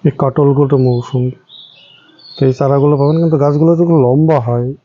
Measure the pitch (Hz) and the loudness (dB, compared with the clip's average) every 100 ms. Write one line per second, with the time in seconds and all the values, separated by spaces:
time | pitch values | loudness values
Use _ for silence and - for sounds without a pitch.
0 | 156 - 139 127 143 139 143 139 127 120 | -2 -2 -4 0 0 2 0 2 0 -2
1 | 123 127 127 127 _ - - - - - | -4 -4 -4 -8 _ -20 -20 -20 -20 -20
2 | _ _ - - 135 131 139 139 143 147 | _ _ -20 -2 -2 0 0 0 0 0
3 | 143 160 165 151 143 147 160 170 170 165 | 0 0 0 0 0 0 0 0 2 2
4 | 123 135 160 151 117 120 123 139 | 2 2 2 0 0 -4 -4 -10